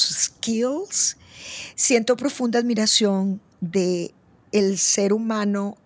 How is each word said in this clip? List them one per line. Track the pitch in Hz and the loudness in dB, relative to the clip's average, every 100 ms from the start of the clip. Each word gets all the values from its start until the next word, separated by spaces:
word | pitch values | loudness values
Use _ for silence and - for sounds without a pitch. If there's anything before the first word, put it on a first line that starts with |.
| - - | 0 0
skills, | - - - 226 247 294 403 - - - - - - - - | -4 -4 -4 0 0 -2 -4 -2 -2 -4 -16 -20 -16 -14 -12
siento | - - 240 220 240 | -2 2 2 2 0
profunda | 285 - 247 240 | 0 -2 0 0
admiración | 240 220 214 - 208 190 196 190 _ - | 0 2 2 4 2 2 0 -4 _ -10
de | 175 190 180 175 170 _ _ _ - | -4 0 0 -2 -4 _ _ _ -2
el | 208 196 190 | 0 2 0
ser | - - 196 | 0 2 2
humano | 220 226 220 208 202 202 - | 2 0 0 0 -2 -4 -8